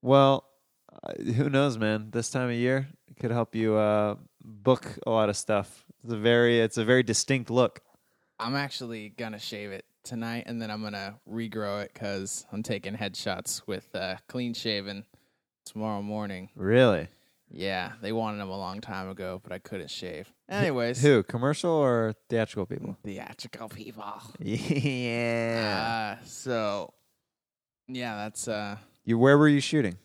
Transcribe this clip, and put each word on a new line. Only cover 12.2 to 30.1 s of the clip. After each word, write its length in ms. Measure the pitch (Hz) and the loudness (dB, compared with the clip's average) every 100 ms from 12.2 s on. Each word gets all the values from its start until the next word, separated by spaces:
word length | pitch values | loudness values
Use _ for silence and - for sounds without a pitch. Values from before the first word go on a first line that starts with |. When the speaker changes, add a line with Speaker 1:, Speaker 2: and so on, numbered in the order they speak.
| 95 - - | -6 -10 -10
Speaker 2:
I'm 140 | 101 | -10
taking 300 | 110 101 95 101 | -6 -6 -6 -6
headshots 680 | 101 92 - 90 - - - | -8 -6 -6 -6 -6 -8 -6
with, 260 | 95 - | -8 -8
uh, 220 | 95 92 92 _ | -8 -6 -8 _
clean 260 | 127 123 | -6 -6
shaven 520 | 117 - 104 98 101 107 _ _ _ _ _ | -4 -4 -4 -4 -12 -14 _ _ _ _ _
tomorrow 380 | - 110 110 104 | -16 -6 -4 -4
morning. 480 | 104 107 104 95 95 - | -4 -6 -6 -8 -12 -6
Speaker 1:
Really? 500 | 92 117 127 90 85 _ _ _ _ | 4 8 8 6 0 _ _ _ _
Speaker 2:
Yeah, 440 | - 95 95 90 113 | -8 -4 -4 -6 -10
they 100 | 104 | -6
wanted 260 | 113 110 104 | -4 -4 -6
them 100 | 98 | -8
a 80 | 95 | -8
long 220 | 92 98 | -8 -10
time 280 | - 95 95 | -10 -10 -10
ago, 300 | 95 92 92 | -10 -10 -10
but 80 | - | -10
I 60 | 95 | -14
couldn't 300 | - 98 80 | -10 -12 -10
shave. 420 | - 92 78 95 _ _ | -12 -12 -12 -14 _ _
Speaker 1:
Wh-, 60 | |
Speaker 2:
Anyways. 460 | 196 190 131 117 120 | -2 0 0 -2 4
Speaker 1:
who? 200 | 143 127 | 6 6
Commercial 480 | 95 120 131 151 175 | 4 -2 -2 0 0
or 440 | 160 139 120 110 107 _ | 2 4 2 0 -4 _
theatrical 380 | 117 110 - 92 | -2 -2 -4 -6
people? 300 | - 101 98 | -6 -8 -10
Speaker 2:
Theatrical 640 | 107 95 - 120 - - 113 | -12 -12 -12 -14 -16 -14 -14
people. 440 | 107 107 107 104 107 - | -14 -16 -14 -14 -14 -16
Speaker 1:
<laughs> 120 | - | -10
Yeah. 1800 | - 110 - 139 143 127 123 117 117 117 113 117 110 95 113 113 107 95 | -4 -4 -2 0 0 -2 -2 -2 0 0 -2 -2 -2 -2 -2 -4 -4 -8
Speaker 2:
Uh, 40 | |
so, 680 | 101 - 131 120 107 101 85 _ _ _ _ _ _ _ _ _ _ | -14 -14 -4 -2 -2 -4 -8 _ _ _ _ _ _ _ _ _ _
yeah, 300 | 127 123 107 | -10 -8 -6
that's, 320 | 107 - - | -8 -8 -6
uh, 280 | 107 104 104 - _ | -4 -6 -10 -16 _
Speaker 1:
You, 140 | - 117 | -2 6
where 200 | 131 143 | 8 10
were 100 | 151 | 8
you 120 | 143 | 6
shooting? 380 | - 156 110 92 _ | 4 2 0 -2 _